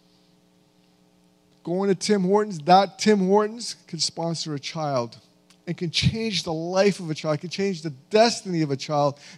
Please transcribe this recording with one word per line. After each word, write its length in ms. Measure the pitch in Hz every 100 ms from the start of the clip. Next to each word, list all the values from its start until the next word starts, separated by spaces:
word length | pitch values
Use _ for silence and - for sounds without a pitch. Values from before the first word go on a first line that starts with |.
| _ _ _ _ _ _ _ _ _ _ _ _ _ _ _ _
Going 240 | - 180 202
to 80 | 185
Tim 260 | - 208
Hortons, 380 | 180 202 214 165
that 380 | 147 185 196 -
Tim 280 | 214 208 185
Hortons 480 | 208 214 233 208 - -
could 120 | 160
sponsor 540 | - - 165 160 160
a 40 | 143
child. 580 | - 165 147 131 120 - _ _ _ _ -
It 100 | 170
can 140 | 175
change 540 | - - 226 226 175
the 80 | 175
life 480 | 160 170 190 202 -
of 100 | 165
a 40 |
child. 220 | 156 160 147
It 40 |
can 100 | 180
change 320 | - 196 170
the 80 | 160
destiny 720 | 131 - 214 233 - 190 170
of 80 | 151
a 60 | 135
child, 420 | - 147 143 131 -